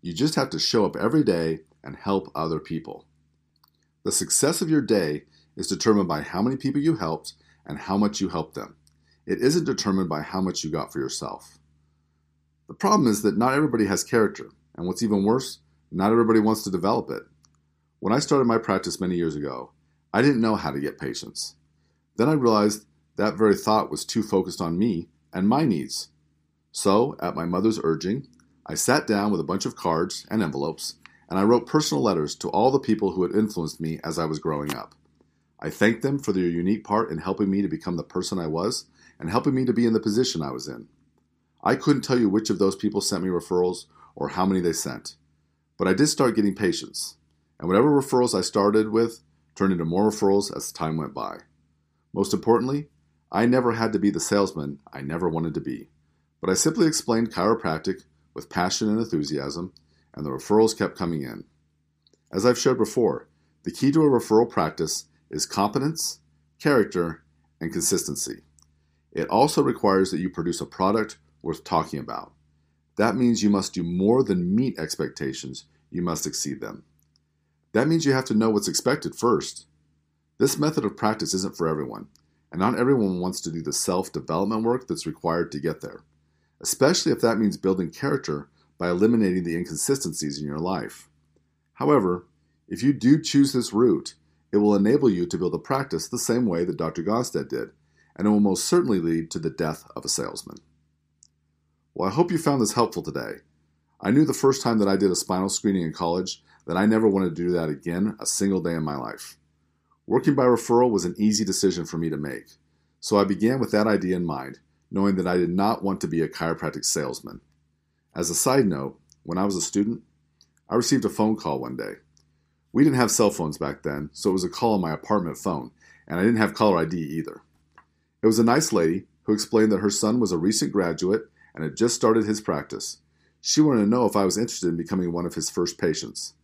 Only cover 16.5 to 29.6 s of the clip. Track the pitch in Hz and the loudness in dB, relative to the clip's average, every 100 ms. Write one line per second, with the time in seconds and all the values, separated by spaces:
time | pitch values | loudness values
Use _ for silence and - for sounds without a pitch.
16.5 | 110 101 92 92 120 - 58 - _ _ | 0 -2 -2 0 0 -2 -10 -12 _ _
17.5 | _ _ _ _ _ 95 123 147 143 120 | _ _ _ _ _ 0 0 2 2 4
18.5 | 113 - 95 92 - 92 87 82 73 73 | 2 2 -2 -2 -4 -2 0 -2 -4 -8
19.5 | 64 67 _ _ _ _ 98 139 127 113 | -10 -14 _ _ _ _ 2 4 4 2
20.5 | 104 80 69 71 - 71 58 55 - - | 0 -2 -4 -6 -6 -10 -8 -12 -12 -12
21.5 | _ _ _ _ _ _ - 123 156 120 | _ _ _ _ _ _ 0 2 4 4
22.5 | 107 104 104 _ _ _ - 104 98 107 | 4 4 0 _ _ _ -2 -2 2 4
23.5 | 95 107 107 - 80 - 113 101 98 90 | 4 2 2 0 -6 -4 -4 0 0 0
24.5 | - 85 85 113 85 85 _ _ 92 98 | -4 -4 0 0 -2 -8 _ _ -2 0
25.5 | 131 156 82 65 - - _ _ _ _ | 2 2 0 -4 -10 -12 _ _ _ _
26.5 | _ _ - 101 101 135 - 90 82 85 | _ _ -2 2 4 2 -2 -6 -4 -2
27.5 | 90 107 107 80 78 87 123 135 _ _ | 0 0 0 -2 -2 -2 -4 -6 _ _
28.5 | _ - 78 - 143 - 104 104 92 76 | _ -10 -4 2 2 2 0 0 -2 -2
29.5 | 95 | -4